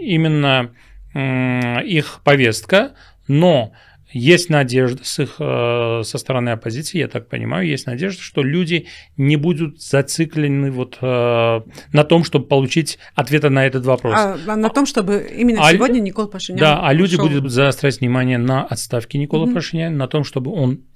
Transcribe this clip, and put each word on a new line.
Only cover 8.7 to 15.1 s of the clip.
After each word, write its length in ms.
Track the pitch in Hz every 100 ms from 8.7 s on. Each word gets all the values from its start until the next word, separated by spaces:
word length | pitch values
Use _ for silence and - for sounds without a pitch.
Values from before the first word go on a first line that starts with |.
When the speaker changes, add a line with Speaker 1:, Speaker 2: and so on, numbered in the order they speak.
| 170 - - - -
Speaker 1:
не 200 | 139 151
будут 440 | 160 165 160 -
зациклены 920 | - 139 - - 156 151 147 139 139
вот, 260 | 127 127 -
э, 600 | 127 123 120 117 117 113 113 - -
на 100 | 147
том, 200 | 151 165 151
чтобы 220 | 147 -
получить 520 | 139 131 165 147 - - -
ответы 340 | 131 151 143
на 160 | 135 135
этот 200 | 131 127
вопрос. 280 | 127 120 214
Speaker 2:
А, 140 | 202 170 170
а 80 | 214
на 120 | 220
том, 160 | - -
чтобы 400 | 240 185